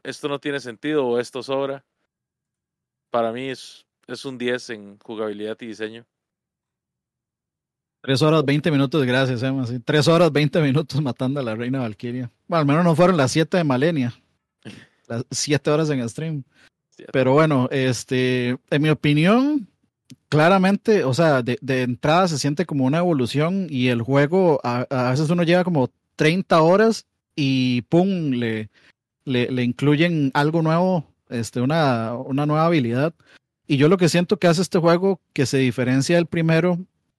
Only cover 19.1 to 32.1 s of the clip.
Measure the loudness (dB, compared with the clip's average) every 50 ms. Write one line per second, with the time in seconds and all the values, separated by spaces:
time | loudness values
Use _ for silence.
19.1 | 2 4 4 4 4 4 2 2 -2 -2 -4 -8 _ _ _ _ _ _ _ _
20.1 | -20 _ _ _ 2 4 4 6 4 4 4 2 2 0 2 2 2 2 2 0
21.1 | 2 2 2 4 4 2 0 -2 -4 -6 -4 -2 -2 -2 0 -2 -4 -2 0 2
22.1 | 2 2 2 2 -2 -2 -2 -4 -2 -2 -4 -4 -2 -2 0 0 0 0 0 0
23.1 | 0 0 -2 -2 -2 -2 -2 -2 -2 -4 -6 -6 -4 -2 0 0 0 0 -2 0
24.1 | 2 2 2 2 2 2 2 2 2 2 0 -2 -2 -2 -4 -4 -2 -2 0 0
25.1 | 0 0 0 0 0 0 2 2 2 2 2 0 0 -2 -2 -2 -4 _ _ _
26.1 | _ 0 0 2 2 0 -2 2 4 4 6 6 6 4 4 2 2 -2 -6 _
27.1 | _ _ _ _ _ -4 -2 0 0 0 0 0 -2 -2 -2 0 2 2 2 2
28.1 | 0 -2 -2 -4 -2 -2 -4 -4 -4 -6 -8 -10 _ _ _ _ _ _ _ _
29.1 | _ _ _ -4 -2 -2 -2 -2 -2 -2 -2 -2 -2 0 2 2 2 4 2 0
30.1 | 0 0 -2 0 0 0 0 2 0 0 0 2 2 2 0 0 0 -2 -4 -8
31.1 | _ _ _ _ -8 -6 -6 -6 -4 -4 -2 0 0 2 2 2 2 0 -2 -6